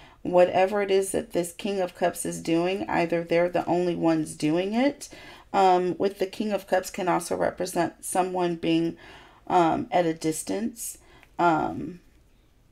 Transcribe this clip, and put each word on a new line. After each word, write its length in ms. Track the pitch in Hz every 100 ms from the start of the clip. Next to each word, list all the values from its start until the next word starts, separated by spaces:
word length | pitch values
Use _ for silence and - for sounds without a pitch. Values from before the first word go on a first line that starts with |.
| - -
whatever 600 | - 180 180 180 190 208
it 80 | 196
is 220 | 190 196
that 200 | - -
this 200 | 175 175
King 280 | - 208 196
of 140 | 180
Cups 320 | - 175 - 170
is 160 | 170
doing, 460 | 165 165 175 202 -
either 340 | 165 170 170
they're 260 | 170 170 175
the 160 | 175 -
only 280 | 175 180
ones 400 | 170 165 160 160
doing 400 | 160 151 170 196
it. 340 | 226 277 285 - - - - -
Um, 440 | 196 190 180 180 170
with 200 | 196 190
the 80 | 185
King 260 | - 214
of 140 | 190 -
Cups 240 | 185 185
can 180 | - 180
also 280 | 170 - 185
represent 680 | 165 - 185 175 165 -
someone 520 | - 185 185 180 175 170
being, 420 | 170 165 165 165 - - - - -
um, 420 | 180 165 143 -
at 160 | 180 165
a 60 |
distance. 840 | 160 156 156 - 196 226 - - - - - - -
Um, 640 | 175 156 - - - 180 - _ _ _ _ _ _